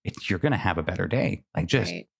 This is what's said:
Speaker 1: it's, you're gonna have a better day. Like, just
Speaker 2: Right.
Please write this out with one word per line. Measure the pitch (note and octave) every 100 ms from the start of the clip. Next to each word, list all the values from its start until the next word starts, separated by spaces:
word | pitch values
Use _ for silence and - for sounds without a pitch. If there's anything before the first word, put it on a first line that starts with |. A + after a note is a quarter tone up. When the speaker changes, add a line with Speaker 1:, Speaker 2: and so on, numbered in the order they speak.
Speaker 1:
it's, | - - -
you're | F2+
gonna | D3 D3
have | F#2 E2
a |
better | D#2+ - -
day. | C3 - - -
Like, | - E2+
just | - D#3
Speaker 2:
Right. | F2 -